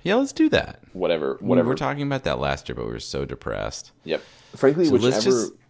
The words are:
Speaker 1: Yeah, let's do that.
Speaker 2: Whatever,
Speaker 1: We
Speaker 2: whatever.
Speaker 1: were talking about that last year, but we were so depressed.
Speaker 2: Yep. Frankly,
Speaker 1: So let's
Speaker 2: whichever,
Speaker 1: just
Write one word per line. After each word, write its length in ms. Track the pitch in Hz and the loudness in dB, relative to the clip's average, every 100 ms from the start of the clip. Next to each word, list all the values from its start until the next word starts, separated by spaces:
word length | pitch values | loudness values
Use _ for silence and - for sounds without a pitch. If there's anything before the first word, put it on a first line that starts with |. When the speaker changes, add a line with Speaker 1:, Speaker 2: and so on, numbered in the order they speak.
Speaker 1:
Yeah, 140 | 165 226 | 0 0
let's 180 | 277 | 0
do 160 | - 311 | 0 2
that. 300 | 95 - - - | 2 0 -10 -16
Speaker 2:
Whatever, 460 | 92 87 82 69 67 | -4 0 0 0 -4
Speaker 1:
We 80 | 101 | 2
Speaker 2:
whatever. 200 | 87 82 | 2 2
Speaker 1:
were 40 | |
talking 280 | - 135 143 | 0 -4 -4
about 220 | 143 139 | -4 -4
that 140 | - 64 | -2 -2
last 300 | 69 69 - | -2 -4 -6
year, 80 | 60 | -8
but 80 | |
we 80 | 55 | -8
were 80 | 58 | -8
so 240 | - 67 | -8 -6
depressed. 680 | 69 64 - 50 52 - - _ | -6 -8 -6 -6 -6 -8 -16 _
Speaker 2:
Yep. 180 | 80 78 - - - - | -6 -6 -6 -20 -20 2
Frankly, 280 | 135 151 | 2 4
Speaker 1:
So 80 | 165 123 | 4 4
let's 80 | |
Speaker 2:
whichever, 180 | 120 110 | 4 2
Speaker 1:
just 280 | 123 123 104 - _ | 2 2 0 -8 _